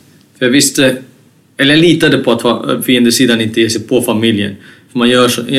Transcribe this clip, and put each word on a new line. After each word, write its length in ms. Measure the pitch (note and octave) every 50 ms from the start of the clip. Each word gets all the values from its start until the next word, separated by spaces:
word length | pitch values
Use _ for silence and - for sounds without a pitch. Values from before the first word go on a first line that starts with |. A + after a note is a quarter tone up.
| _ _ _ _ _ _ _ -
För 80 | C3
jag 60 | B2
visste, 460 | B2+ C#3+ C#3+ C#3 - - C3+ B2+ - - - - - _ _ _ _ _ _ _ _ -
eller 160 | C#3+ C#3 D3
jag 60 | D#3+
litade 360 | E3 F3 D3+ E3 D#3+ D3+ C#3+ C#3
på 140 | C3+ -
att 100 | A#2 A#2
fa-, 400 | - A#2+ A2+ - - C#3 C3 A#2
fiendesidan 600 | - - B2+ B2 A#2+ A#2 A#2 - C3 A#2 A#2 A2+
inte 200 | A2+ A2 A2+ A#2
ger 80 | A2+ G#2+
sig 120 | A2 G#2+
på 200 | G#2+ - C3+ A#2+
familjen. 540 | A#2 - A2 G#2+ A2+ A#2 A2 G2+ G2+ G2+ G2 - - - - - _ _
För 80 | - B2
man 100 | A#2+ A#2+
gör 180 | B2 B2 B2 B2
så, 140 | A#2+ - A#2+ B2 C#3